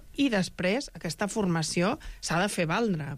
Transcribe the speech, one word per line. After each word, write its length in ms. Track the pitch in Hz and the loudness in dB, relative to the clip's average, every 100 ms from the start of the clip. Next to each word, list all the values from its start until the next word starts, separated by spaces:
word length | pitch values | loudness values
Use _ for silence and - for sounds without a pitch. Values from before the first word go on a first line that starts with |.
| - | -2
i 160 | - 277 | 0 2
després 560 | 208 180 - 180 226 - | 2 0 -2 0 0 -2
aquesta 340 | 170 170 156 208 | -8 -6 -2 -2
formació 680 | 220 196 165 156 - 180 294 - - | 0 2 2 0 2 2 0 -6 -8
s'ha 220 | - 160 | -2 2
de 80 | 202 | 2
fer 200 | 208 160 | 0 0
valdre, 460 | 180 233 170 151 | 2 0 -2 -4